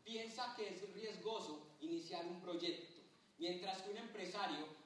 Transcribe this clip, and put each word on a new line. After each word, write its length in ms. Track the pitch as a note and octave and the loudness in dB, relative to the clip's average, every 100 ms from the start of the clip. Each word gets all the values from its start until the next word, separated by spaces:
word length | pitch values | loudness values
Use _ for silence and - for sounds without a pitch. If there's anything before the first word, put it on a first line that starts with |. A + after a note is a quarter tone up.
"Piensa 500 | A3 A3+ A3+ - A#3+ A#3+ | -2 -2 -2 0 -2 0
que 140 | G3+ | -2
es 240 | F3+ G3 | -2 -4
riesgoso 800 | F#3 A3 F#3 F#3 A3+ D#3+ D3+ - - | -2 -4 0 0 0 0 -4 -8 -6
iniciar 460 | D#3+ E3+ - E3+ E3+ | 2 2 2 0 0
un 160 | F3+ | -2
proyecto", 600 | F3+ E3+ F3 - - - - - - - | 0 2 4 2 -4 -12 -18 -20 -20 0
mientras 440 | E4+ F4+ F#3+ - | 2 4 2 0
que 100 | A3 | 0
un 60 | G#3 | -2
empresario 680 | A3+ G3+ F3+ G#3 F#3 D3 D3+ - | -2 -2 0 2 4 2 -2 -6